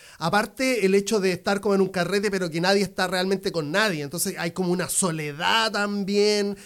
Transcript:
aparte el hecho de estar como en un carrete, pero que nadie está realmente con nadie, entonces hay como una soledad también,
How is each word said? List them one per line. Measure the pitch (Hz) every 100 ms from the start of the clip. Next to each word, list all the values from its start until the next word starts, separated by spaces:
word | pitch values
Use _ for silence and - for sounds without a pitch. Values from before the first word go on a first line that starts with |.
| - -
aparte | 160 202 220 - 262 247 190
el |
hecho | 196 196 220
de | 185
estar | 180 - 202
como | 202 196
en |
un | 185
carrete, | 185 170 202 208
pero | 190 175
que | 160
nadie | 180 196
está | 196 - 185
realmente | 185 185 190 190
con | 165 147
nadie, | 190 220 156
entonces | 143 170 196 165
hay | 170
como | 170 180
una | 180 160
soledad | - 185 160 151 143 180 220 220
también, | 208 208 202 196 202 208 208 202 190